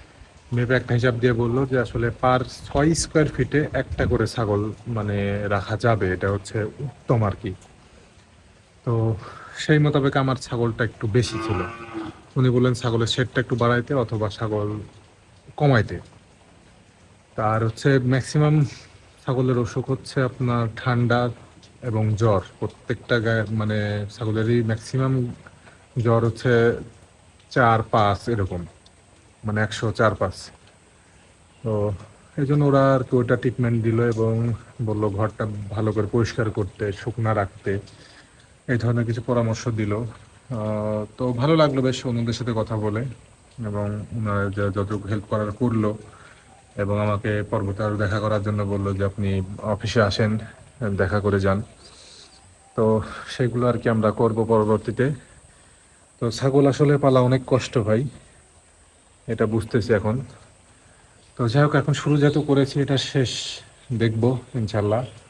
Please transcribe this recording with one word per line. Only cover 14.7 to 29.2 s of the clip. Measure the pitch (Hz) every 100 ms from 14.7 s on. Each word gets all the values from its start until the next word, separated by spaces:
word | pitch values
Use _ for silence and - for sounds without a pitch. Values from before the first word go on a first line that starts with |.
| 107 101 - - _ _ - - -
কমাইতে। | 147 120 95 87 - - _ _ _ - - - _ _ _ - _ -
তার | 110 110
হচ্ছে | 113 - 143 135
ম্যাক্সিমাম | 123 131 - 151 151 151 131 - - - - _ -
ছাগলের | 127 127 123
অসুখ | 117 131 120
হচ্ছে | 135 - 143
আপনার | 127 - 123 120 113 -
ঠান্ডা | 127 120 120 120 123 113 - - - -
এবং | 127 110 107 104
জ্বর। | 113 98 - -
প্রত্যেকটা | 110 - - 120 - 120
গায়ে | 110 113 101
মানে | 110 107 107 104 104 101
ছাগলেরই | - 110 110 110 120
ম্যাক্সিমাম | 113 110 - 131 131 131 120 - - - - - - 127
জ্বর | 117 113 113
হচ্ছে | - 127 117 117 - - - - _ - _ -
চার | 143 117 113 113
পাঁচ | 117 101 98 -
এরকম, | 110 95 87 82 - - _ _ _